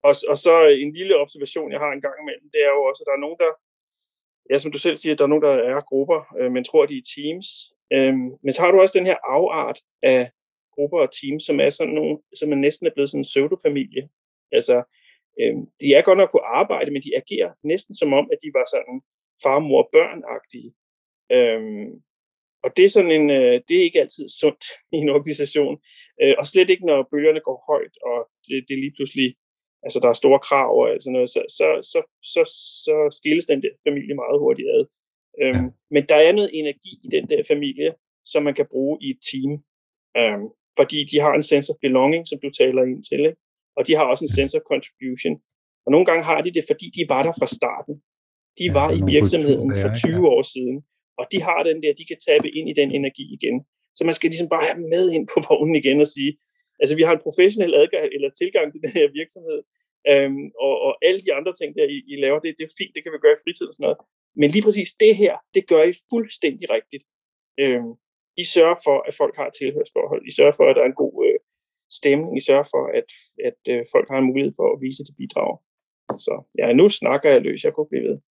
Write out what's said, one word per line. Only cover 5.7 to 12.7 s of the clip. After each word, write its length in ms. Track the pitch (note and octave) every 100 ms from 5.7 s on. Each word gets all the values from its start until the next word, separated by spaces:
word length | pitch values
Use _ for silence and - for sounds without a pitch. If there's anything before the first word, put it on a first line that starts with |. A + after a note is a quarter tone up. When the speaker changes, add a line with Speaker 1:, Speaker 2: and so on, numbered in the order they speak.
Speaker 1:
er 100 | C#3 -
grupper, 280 | C3+ C#3 D#3+ D3+ -
øh, 120 | B2+
men 120 | B2+
tror, 220 | B2+ D#3 D3
de 120 | C3+
er 120 | - -
teams. 320 | D3 E3+ G3+ - - _ _ C3+
Øhm, 320 | C3+ C3+ B2+ C3
men 100 | C#3
så 60 | C3+
har 100 | F3
du 80 | F#3+
også 160 | F#3+ F#3+
den 60 | F#3
her 60 | F3 - C3
afart 420 | - D#3+ B2+ A#2+ _ _
af 280 | C3+ C3 A#2+ _ _ _ _ -
grupper 240 | C#3+ E3+ C3+
og 60 | -
teams, 220 | C#3 D3+ -
som 140 | C#3+
er 100 | C#3
sådan 240 | - D#3
nogle, 240 | D#3 D#3 D3+ _ -
som 120 | D3+
er 40 | C#3
næsten 320 | C#3+